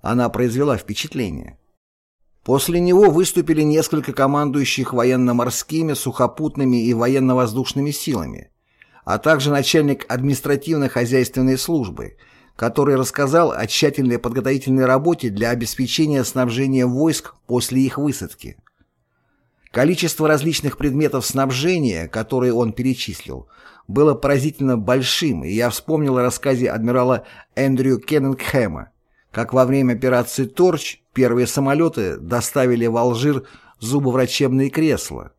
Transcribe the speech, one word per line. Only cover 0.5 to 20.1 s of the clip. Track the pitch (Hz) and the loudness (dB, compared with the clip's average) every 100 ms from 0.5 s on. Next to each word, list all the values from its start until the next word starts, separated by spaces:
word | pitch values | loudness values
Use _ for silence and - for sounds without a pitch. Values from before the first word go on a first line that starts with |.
| 117 147 113 | 0 0 0
впечатление. | - 104 160 147 110 71 - - _ _ _ _ _ _ _ _ | -4 -8 -8 -6 -6 -6 -12 -20 _ _ _ _ _ _ _ _
После | - 135 - 170 | 0 0 2 0
него | 175 180 202 | 4 8 8
выступили | 156 180 - 160 156 | 6 2 0 0 2
несколько | 151 151 151 156 143 | 4 2 2 -2 -4
командующих | 135 135 143 147 135 131 - 127 | 0 0 2 0 0 -2 -2 -2
военно-морскими, | 123 123 127 123 120 120 - - 156 160 | 2 2 4 2 2 0 -4 -6 -4 -2
сухопутными | 139 - - 123 - 156 - 135 123 117 | -4 -6 -2 -2 0 -6 0 0 2 2
и | 117 | 0
военно-воздушными | 120 135 131 127 123 113 127 139 143 | 2 2 2 2 0 -2 -4 -4 -4
силами – | 143 - 123 76 50 50 _ _ _ _ _ - | -4 -4 -4 -4 -12 -18 _ _ _ _ _ -6
а | 110 | -2
также | 151 156 139 | 2 2 2
начальник | 143 135 160 147 135 - | 0 2 2 2 0 -4
административно-хозяйственной | 123 135 135 143 139 139 160 139 127 120 127 123 - 131 131 | -2 0 0 0 -2 0 -2 0 0 0 2 0 0 0 0
службы, | - 165 110 78 53 - - _ _ _ | 0 -2 -2 -8 -14 -14 -20 _ _ _
который | 117 113 139 135 | -4 0 2 2
рассказал | 127 - 139 160 170 | 0 -2 0 2 2
о | 64 110 | 0 -4
тщательной | - 151 135 127 120 | 0 0 2 0 0
подготовительной | 123 120 123 135 131 131 127 | -2 -4 -2 -2 0 2 4
работе | 131 156 175 123 | 2 2 0 -2
для | 101 117 | -2 -2
обеспечения | 120 113 - 127 - 156 143 | -2 -4 -4 -4 0 0 0
снабжения | 139 131 123 117 135 131 123 | -2 -2 -2 0 0 2 0
войск | 123 160 156 - - _ | 2 0 0 -6 -20 _
после | 123 117 127 | -2 0 0
их | 135 135 | 0 0
высадки. | 147 131 82 - 62 - _ _ _ _ _ _ _ _ _ _ _ | -4 -4 -8 -12 -20 -20 _ _ _ _ _ _ _ _ _ _ _
Количество | - 143 180 175 | 0 2 2 -2